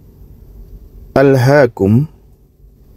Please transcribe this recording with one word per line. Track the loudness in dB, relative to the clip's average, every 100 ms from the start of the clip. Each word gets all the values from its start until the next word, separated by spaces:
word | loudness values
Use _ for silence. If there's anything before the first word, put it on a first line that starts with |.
| -20 -20 -20 -20 -20 -20 -20 -20 -20 -20 -8 -2
Alhaakum, | 0 2 2 2 0 0 0 0 -2 -10 _ _ _ _ -20 _ -20